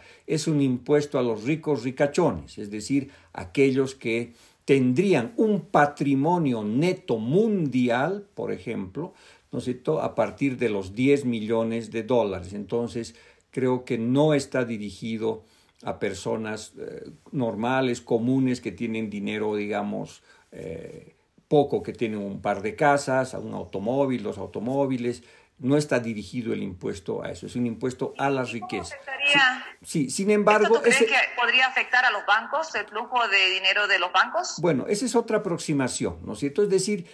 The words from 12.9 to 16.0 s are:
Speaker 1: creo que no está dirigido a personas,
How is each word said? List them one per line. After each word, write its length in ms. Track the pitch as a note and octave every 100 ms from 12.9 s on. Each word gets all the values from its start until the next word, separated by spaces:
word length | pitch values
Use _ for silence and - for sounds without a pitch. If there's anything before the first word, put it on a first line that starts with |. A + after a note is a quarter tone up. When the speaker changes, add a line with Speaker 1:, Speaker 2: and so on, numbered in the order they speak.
| A#2+ A2+ - - _ _
Speaker 1:
creo 340 | - B2+ B2+
que 140 | B2+ A#2
no 340 | A2+ C3+ D#3
está 320 | D3 - C3+
dirigido 800 | A#2 A2+ G#2 F#2 A#2 A2+ A2 - - _ _ _
a 160 | -
personas, 760 | -